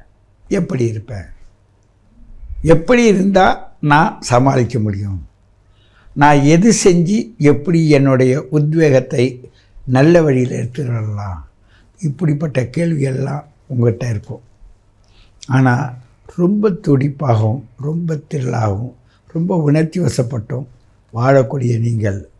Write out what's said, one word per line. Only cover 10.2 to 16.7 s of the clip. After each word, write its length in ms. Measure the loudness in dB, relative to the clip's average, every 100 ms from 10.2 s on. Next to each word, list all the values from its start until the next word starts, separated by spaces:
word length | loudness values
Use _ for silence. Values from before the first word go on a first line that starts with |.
வழியில் 280 | 4 2 -2
எடுத்துட்டு 420 | -4 -8 -8 -6
வரலாம்? 560 | -6 -6 -8 -10 -12 -16 _ _ _ _ _
இப்படிப்பட்ட 640 | -8 -4 -4 -2 -4 -4
கேள்வியெல்லாம் 800 | -4 -4 -4 -2 -4 -4 -6 -8 -12 _ _
உங்கள்கிட்ட 420 | -2 0 -2 -6
இருக்கும். 300 | -8 -10 -18 -18 _ -20 -20 _ _ _ _ _ _ -2
ஆனா 480 | 0 2 0 -4 -10 -20 _ -16 -4
ரொம்ப 340 | -2 0 -2